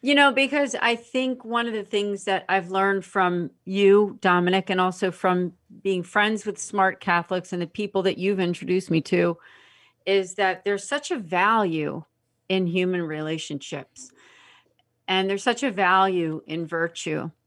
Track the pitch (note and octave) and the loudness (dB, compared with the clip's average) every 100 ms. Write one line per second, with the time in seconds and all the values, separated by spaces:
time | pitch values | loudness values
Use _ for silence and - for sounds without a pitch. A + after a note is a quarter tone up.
0 | B3+ C#4+ C#4+ C4 C4+ D4 C#4+ A#3+ A#3 A#3 | 2 4 4 4 0 0 -2 0 -2 -2
1 | - B3+ C4 B3+ A3+ A#3 A#3 A3 G3+ G#3+ | -2 -2 -2 -4 -4 -4 -2 -6 -4 -2
2 | G#3 G3+ - F#3+ - F#3+ F3 F#3+ G3 G3 | -2 -4 -2 -2 0 -2 0 0 2 0
3 | F#3 G3+ F3+ F3 E3+ _ - F#3+ G3+ G3+ | -2 0 2 0 -4 _ -6 4 6 8
4 | G#3 - F#3+ F3+ F3 F#3+ F#3 F#3 F#3 F3+ | 4 2 2 4 4 2 0 0 0 0
5 | F#3+ - F#3+ F3+ F3+ - _ - F#3+ F#3 | -4 0 0 0 -2 -6 _ -8 -2 -2
6 | F3 G#3+ G#3 A3 G#3 F#3+ - G3+ F#3+ - | -2 0 2 0 -6 -10 -8 0 0 0
7 | - F3 E3 F3+ F3 F3+ E3+ - G#3 G3 | 0 0 0 -6 -4 -8 -6 -6 -4 0
8 | F#3 E3+ F#3+ G3 F3 F3 - F3+ F#3 E3 | -2 -2 -2 0 -2 -2 -2 -2 0 -2
9 | - F3+ F3 E3 - - _ _ _ _ | 0 0 2 -2 -12 -20 _ _ _ _
10 | - G3 F#3 - G3 F#3 G3+ G3+ - D4 | 0 0 0 -2 -2 0 -4 -4 -4 -6
11 | D4 D#4+ F3 F3 G3 A3+ G3 D#3+ D3 D3 | -4 -8 -4 0 2 2 2 -2 -4 -6
12 | - _ _ _ _ F#3+ F3+ F3+ F3+ F3+ | -12 _ _ _ _ -2 0 0 0 -2
13 | E3 D3+ D#3 D#3+ - D3 - D3 - - | -4 -6 -6 -6 -8 -10 -10 -12 -14 -20
14 | - _ _ _ _ _ _ _ _ _ | -20 _ _ _ _ _ _ _ _ _
15 | - F#3 F#3+ G3 A#3+ A#3 C#4 G3 F#3 F#3+ | -4 -2 -2 -2 -2 -2 -2 0 4 4
16 | F#3+ F#3 E3 D#3 - D#3+ E3 E3 E3 E3+ | 4 2 -2 -4 -8 -8 -6 -4 -4 -4
17 | - D#3 - - | -6 -6 -6 -12